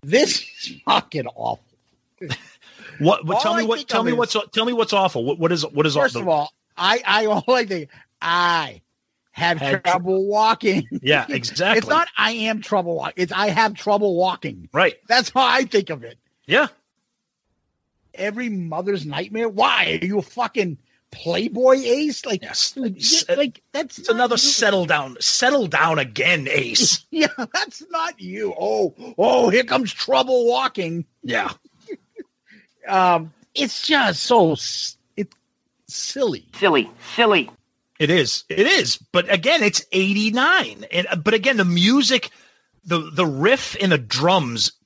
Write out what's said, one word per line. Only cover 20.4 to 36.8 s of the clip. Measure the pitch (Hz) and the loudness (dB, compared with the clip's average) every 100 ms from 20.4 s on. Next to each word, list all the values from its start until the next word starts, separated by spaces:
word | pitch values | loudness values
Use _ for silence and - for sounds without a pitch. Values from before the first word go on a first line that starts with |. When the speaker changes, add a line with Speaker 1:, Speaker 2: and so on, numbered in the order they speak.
| 233 - 185 143 _ _ _ | -4 -2 -2 -4 _ _ _
Speaker 1:
playboy, | - 165 170 226 220 254 262 | -12 -4 -2 -2 2 4 4
Ace? | 254 262 302 247 | 2 0 0 -4
Like, | 247 196 | -6 -6
Speaker 2:
Yes. | - - - - | -6 -4 -4 -2
Speaker 1:
like, | 240 185 | -6 -2
Speaker 2:
S-, | - 320 - | 0 0 2
Speaker 1:
yeah, | |
like, | 269 285 - _ | 0 0 -4 _
that's | 277 302 - | -8 -8 -10
Speaker 2:
it's | - | -2
Speaker 1:
not | |
Speaker 2:
another | 226 247 | 0 2
Speaker 1:
you. | 233 | 2
Speaker 2:
settle | 285 - 220 196 170 | 2 2 2 2 2
down, | 151 131 123 | 0 -2 -4
settle | - - 247 285 196 | -2 2 2 2 2
down | 143 160 156 | 2 2 2
again, | 131 107 - 170 131 | -2 -2 0 0 0
Ace. | - 120 113 240 - _ | -2 0 0 2 0 _
Speaker 1:
<laughs> | |
Yeah, | 311 302 - 240 | -2 -2 -2 -6
that's | 359 392 - 339 | -4 -6 -10 -8
not | 330 339 233 | -6 -6 -8
you. | 185 196 208 170 | -12 -8 -6 -4
Oh, | 190 220 185 - - - | -2 0 0 -4 -16 0
oh, | 220 254 240 | 4 4 4
here | 214 | 4
comes | 247 262 220 | 2 0 0
trouble | - - 262 262 254 233 | -6 0 2 4 2 4
walking. | 247 - - 170 170 160 _ | 2 -2 -4 -4 -4 -8 _
Speaker 2:
Yeah. | - 113 95 - | -6 -4 -4 -8
Speaker 1:
<laughs> | _ _ - 392 _ 453 - _ _ _ _ _ - | _ _ -18 -18 _ -20 -20 _ _ _ _ _ 0
Um, | 196 180 170 160 _ _ | 4 4 4 0 _ _
it's | - 269 - - | -6 -4 -4 0
just | 294 226 165 | 2 2 -2
so | - 240 170 | 2 4 4
s-, | 147 - - - - _ - | 2 -6 -8 -10 -12 _ -10
it's | 208 _ _ _ _ _ _ | -10 _ _ _ _ _ _
silly. | - - 269 240 127 _ | -12 -10 -4 -2 -4 _
Speaker 3:
Silly, | - 196 147 | 0 2 2